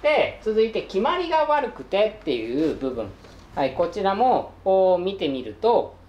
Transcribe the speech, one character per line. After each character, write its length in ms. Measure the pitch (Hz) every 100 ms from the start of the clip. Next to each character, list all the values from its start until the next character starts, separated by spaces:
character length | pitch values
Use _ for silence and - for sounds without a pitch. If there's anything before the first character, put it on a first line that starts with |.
で、 400 | 294 294 - -
続 180 | 220 214
い 120 | 220
て、 80 | 208
決 180 | - 190
ま 180 | 247 359
り 120 | 339
が 160 | 320 302
悪 240 | 294 247
く 160 | - 131
て 320 | 190 214 214
っ 20 | -
て 100 | 123
い 360 | 110 131 160
う 40 | 117
部 140 | 135
分。 180 | 117 104 - - - - -
は 100 | 135
い。 80 | -
こ 120 | -
ち 160 | 214
ら 100 | 196
も、 380 | 196 254 185 - - 190
こ 320 | 190 185 180
う 20 |
見 140 | 180 196
て 140 | 160
み 120 | 135
る 120 | 113
と 420 | 98 220 220 - -